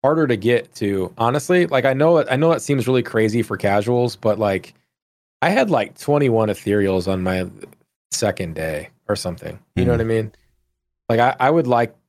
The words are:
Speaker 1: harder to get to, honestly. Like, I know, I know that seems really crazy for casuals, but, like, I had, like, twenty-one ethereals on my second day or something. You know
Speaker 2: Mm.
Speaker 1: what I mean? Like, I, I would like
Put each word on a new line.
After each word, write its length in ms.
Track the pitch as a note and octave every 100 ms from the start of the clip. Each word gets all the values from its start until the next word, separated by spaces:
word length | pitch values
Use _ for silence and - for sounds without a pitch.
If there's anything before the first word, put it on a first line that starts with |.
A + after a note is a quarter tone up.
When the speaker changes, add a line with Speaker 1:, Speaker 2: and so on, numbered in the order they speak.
Speaker 1:
harder 220 | C3+ D#3+ D3
to 80 | A2+
get 360 | A2 A#2+ - -
to, 360 | G2+ G2 F2+ -
honestly. 480 | A#2 C#3+ - F3+ E3
Like, 180 | C3
I 80 | C3
know, 320 | C3 D#3 E3+ C3+
I 80 | D3+
know 140 | D#3+
that 120 | D#3
seems 240 | - C#3 A#2+
really 160 | B2+
crazy 400 | - A2+ A2 A#2
for 140 | A2+ G2+
casuals, 580 | G2+ G2+ G#2 B2 B2 -
but, 220 | A2 G#2
like, 360 | G#2 F#2+ - _ _ _ _ _ _ _
I 80 | D#3+
had, 200 | A3 A#3
like, 280 | C#3 G2+ -
twenty-one 500 | - D3 C#3 A2+ G#2+
ethereals 640 | G#2 - G#2 G2 F#2+ F2+
on 120 | F#2+
my 260 | F#2 F#2 F2+ G1+ - _ _ _ _
second 420 | - G#2 - F2+
day 360 | D#2+ D#2+ D2+ D2 _ -
or 80 | G#2
something. 420 | F2+ E2+ - - _ -
You 80 |
know 60 | B2
Speaker 2:
Mm. 20 |
Speaker 1:
what 60 | A#2+
I 40 |
mean? 280 | A2+ A2+ G#2+ _ _ _ _ _ _ _ _
Like, 120 | A#2
I, 140 | A#2+ -
I 100 | C3
would 160 | E3 B2+
like 280 | A#2+ A#2 _